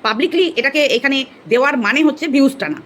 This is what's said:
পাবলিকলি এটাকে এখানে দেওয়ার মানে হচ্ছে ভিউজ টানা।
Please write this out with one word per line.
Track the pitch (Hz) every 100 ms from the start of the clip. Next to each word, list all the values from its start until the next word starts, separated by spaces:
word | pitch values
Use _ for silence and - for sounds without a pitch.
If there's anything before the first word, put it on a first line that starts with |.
পাবলিকলি | 220 214 320 339 349 -
এটাকে | 262 302
এখানে | 285 233 269 269 262 - 160
দেওয়ার | 233 277 285
মানে | 208 262
হচ্ছে | 311 - 320
ভিউজ | 277 269 -
টানা। | 196 311